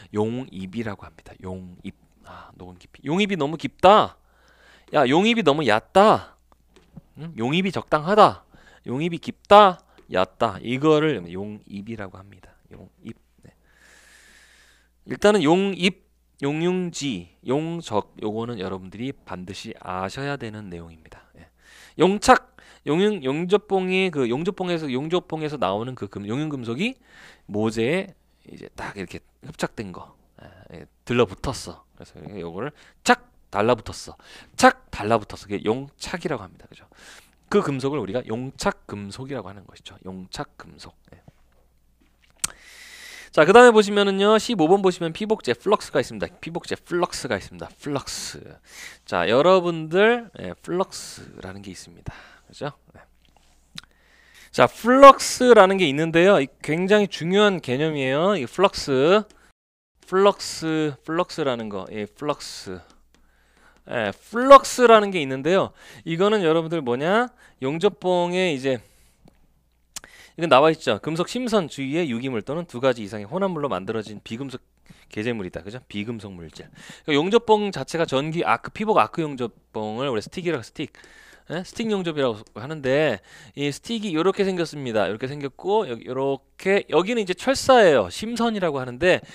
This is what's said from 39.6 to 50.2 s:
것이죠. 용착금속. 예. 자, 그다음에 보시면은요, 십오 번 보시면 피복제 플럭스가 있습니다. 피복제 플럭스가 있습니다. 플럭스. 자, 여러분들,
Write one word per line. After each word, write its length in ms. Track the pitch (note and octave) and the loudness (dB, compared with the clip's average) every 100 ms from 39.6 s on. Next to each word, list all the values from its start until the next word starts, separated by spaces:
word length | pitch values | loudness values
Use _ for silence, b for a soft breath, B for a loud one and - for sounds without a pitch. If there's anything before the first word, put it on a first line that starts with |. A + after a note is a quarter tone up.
| - | -20
것이죠. 300 | - - G2 F#2 | -20 -20 -20 -16
용착금속. 880 | F#2 F#2 - C#3+ - E2+ D2+ - - _ | -16 -14 -14 -14 -16 -20 -20 -20 -20 _
예. 80 | - - _ _ _ _ _ _ _ _ _ _ _ - B B B B B B B B | -20 -20 _ _ _ _ _ _ _ _ _ _ _ -14 B B B B B B B B
자, 140 | - D#3 | 2 8
그다음에 260 | G#3+ B3 | 10 10
보시면은요, 680 | G#3+ G3+ G3+ G3+ F#3+ G3+ A3 | 8 4 2 0 2 2 2
십오 280 | G#3+ A3 D#3 | 2 0 4
번 140 | G3 | 4
보시면 320 | F#3+ F3 E3 | 2 -2 -6
피복제 400 | D#3+ G#3 A3 - | -6 -4 -4 -2
플럭스가 460 | A#2 F3+ G#3 - D3 | -4 0 0 0 -4
있습니다. 280 | A#2+ A2 F2 - | -4 -6 -10 -10
피복제 360 | - E3+ - F#2+ | -14 -12 -8 -10
플럭스가 640 | - F3 F3 - C3 G2+ | -6 -4 -4 -6 -6 -6
있습니다. 320 | - F2 - - | -6 -16 -16 -14
플럭스. 800 | C#3+ C#3 - - - - - - B B B B - | -8 -8 -8 -12 -12 -14 -18 -20 B B B B -6
자, 240 | F#2 E2+ | -2 2
여러분들, 1000 | A#2+ E3 F#3 F3 E3 D#3 F3 G#3+ A#3+ | 4 4 4 2 -4 -4 0 2 0